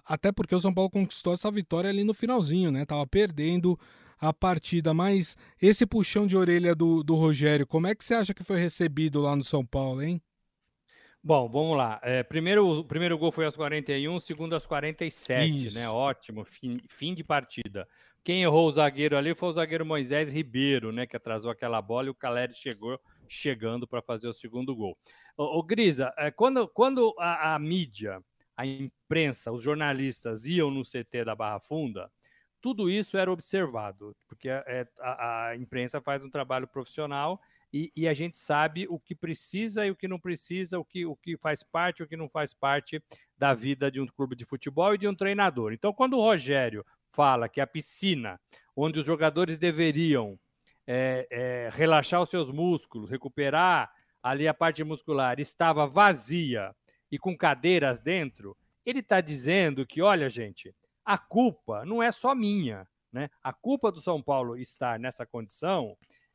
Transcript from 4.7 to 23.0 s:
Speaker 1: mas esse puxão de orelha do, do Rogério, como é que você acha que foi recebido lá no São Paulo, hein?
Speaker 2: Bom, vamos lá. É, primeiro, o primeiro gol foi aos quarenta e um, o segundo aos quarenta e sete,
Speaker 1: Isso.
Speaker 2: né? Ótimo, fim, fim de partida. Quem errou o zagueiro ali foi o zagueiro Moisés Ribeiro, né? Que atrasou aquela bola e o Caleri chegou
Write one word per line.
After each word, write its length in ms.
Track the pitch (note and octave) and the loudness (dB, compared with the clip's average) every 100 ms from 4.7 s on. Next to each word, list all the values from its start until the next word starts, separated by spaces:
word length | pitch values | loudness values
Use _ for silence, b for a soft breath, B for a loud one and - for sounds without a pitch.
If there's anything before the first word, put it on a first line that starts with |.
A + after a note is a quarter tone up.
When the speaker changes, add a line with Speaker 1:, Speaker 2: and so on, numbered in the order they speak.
| E3+ D#3+ | 0 2
Speaker 1:
mas 420 | D#3 F#3+ G3 E3+ - b b | 2 4 2 0 -6 b b
esse 240 | F#3 G#3 | 6 8
puxão 420 | A#3+ A3+ G3 G#3 G#3 | 4 2 0 2 2
de 80 | |
orelha 400 | F#3+ F3+ F3 F3 | 4 4 4 4
do, 280 | E3 E3 E3 | 4 4 4
do 120 | D3 | 4
Rogério, 520 | D#3+ D#3+ C#3+ D3 D3 - | 4 4 4 4 4 2
como 220 | D#3+ F3 | 0 0
é 60 | |
que 80 | A3 | -2
você 120 | - | 0
acha 180 | A#3 G3+ | 0 0
que 120 | G3+ | -4
foi 140 | F3+ F#3+ | -2 0
recebido 600 | E3+ - E3+ C#3+ D#3+ D3 | 0 0 0 0 0 2
lá 160 | C#3+ C#3+ | 2 2
no 80 | |
São 220 | C3+ D3 B2 | 0 -2 -2
Paulo, 340 | C3+ C3+ C3 | -2 -2 -2
hein? 220 | D3 F3 - _ _ _ _ _ _ b b b | -2 -4 -6 _ _ _ _ _ _ b b b
Speaker 2:
Bom, 240 | C#3 D3+ A#2+ | 2 4 4
vamos 280 | B2 D#3+ D3+ | 0 2 2
lá. 240 | A#2+ G#2+ | 0 -2
É, 200 | B2 B2+ | -2 -2
primeiro, 580 | A#2+ D#3 E3 G#3 G3 D3+ | -2 -2 2 4 4 2
o 40 | |
primeiro 340 | D#3+ D#3 F3 E3 | -2 -2 0 0
gol 120 | D#3+ | 0
foi 120 | D3+ | 0
aos 120 | D#3 D3+ | -2 -2
quarenta 360 | D3 D3+ C#3+ | -4 -4 -2
e 160 | C#3 D3 | -2 -2
um, 60 | |
o 60 | F3 | -4
segundo 340 | - D3+ D#3+ | -6 -8 -4
aos 100 | D#3+ | -6
quarenta 400 | - D3 D3+ D#3 | -4 -4 -4 -4
e 60 | E3 | -8
sete, 560 | - - B2+ D#3+ D3 A#2+ | -6 -2 2 2 0 -4
Speaker 1:
Isso. 120 | G#2+ | -6
Speaker 2:
né? 120 | A#2 | -4
Ótimo, 540 | A2 C#3 C3 - G#2+ | -2 -2 -2 -8 -14
fim, 360 | G#2+ - B2+ A#2+ - | -14 -12 -10 -8 -12
fim 240 | - D3+ | -10 -8
de 100 | F3+ | -6
partida. 640 | D#3+ D3 C3+ - G#2+ G2 F2+ b b b | -2 -2 -2 -10 -10 -10 -12 b b b
Quem 220 | - F3+ | -4 2
errou 240 | F3 D#3 E3 | 6 6 6
o 40 | |
zagueiro 460 | C#3+ D3 C#3 D3 C#3+ | 6 4 4 2 2
ali 160 | D3 | 0
foi 160 | E3 F3+ | -2 -2
o 20 | |
zagueiro 320 | E3 D#3+ D#3+ | -2 -2 -2
Moisés 480 | D#3+ D#3 B2+ D3 D#3 | -2 -4 -2 -2 -2
Ribeiro, 580 | C#3 C#3+ A#2+ C#3 C3+ A2 | -4 -4 0 2 2 0
né? 160 | A#2 B2 | -6 -6
Que 100 | A#2+ | -8
atrasou 340 | - A2 A2+ | -6 -6 -6
aquela 320 | A2+ A#2+ A2+ | -6 -4 -4
bola 240 | G2+ A#2+ C3+ | -2 -4 -4
e 40 | |
o 40 | |
Caleri 400 | C3 C3 A#2+ B2 | -6 -4 -4 -4
chegou 440 | B2 C#3 G#2+ A2 C3 | -6 -10 -8 -8 -10